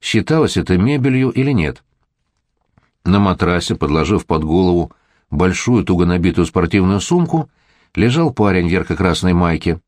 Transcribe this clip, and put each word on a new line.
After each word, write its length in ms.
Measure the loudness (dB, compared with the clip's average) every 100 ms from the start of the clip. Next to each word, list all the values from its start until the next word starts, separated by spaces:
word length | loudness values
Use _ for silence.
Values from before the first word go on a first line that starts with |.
считалось 560 | -4 -2 0 0 0 0
это 200 | 0 0
мебелью 520 | 0 0 0 0 0
или 220 | -2 -2
нет. 320 | 0 -2 -6 _ _ _ _ _ _ _ _ _ _ _ _ -2
На 140 | 2
матрасе, 560 | 2 0 0 -2 -2 -4
подложив 500 | 0 0 0 -2 -2
под 180 | -2
голову 480 | 0 2 2 0 -2 _ _ _ _
большую 540 | -2 0 0 0 0
туго 220 | 2 0 2
набитую 400 | 0 0 0 0
спортивную 560 | 0 0 2 2 0
сумку, 480 | 0 0 0 -2 -4 _ _ _ _ -2
лежал 360 | 0 2 0
парень 340 | 0 0 2 0
в 40 |
ярко-красной 640 | -2 -2 -2 0 0 0
майке. 460 | 2 0 0 -4 -6